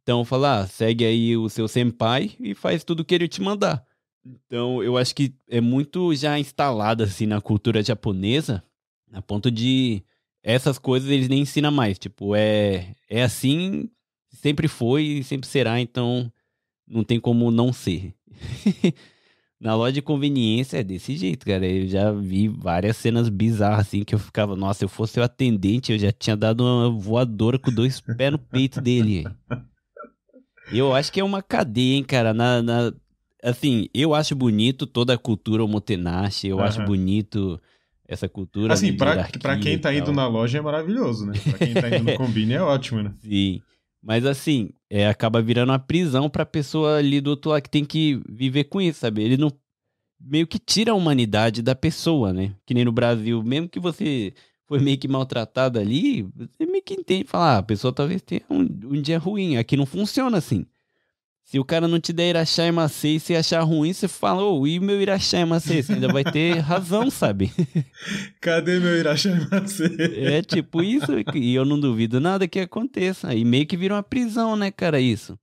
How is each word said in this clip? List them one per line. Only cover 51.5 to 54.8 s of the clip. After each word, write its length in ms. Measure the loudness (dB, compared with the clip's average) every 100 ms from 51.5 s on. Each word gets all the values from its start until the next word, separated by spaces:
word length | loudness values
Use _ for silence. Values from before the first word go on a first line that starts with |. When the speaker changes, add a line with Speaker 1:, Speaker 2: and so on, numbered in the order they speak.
| 2
Speaker 1:
da 140 | -2 0
pessoa, 560 | -2 0 0 2 2
né? 200 | 0 -4 -6 _
Que 80 |
nem 120 | 2 2
no 60 |
Brasil, 500 | 2 2 2 0 -2
mesmo 240 | 0 -2 -4
que 100 | -6
você 540 | -6 -4 -4 -2 -4 -10 _ _ _
foi 140 |
meio 180 | 0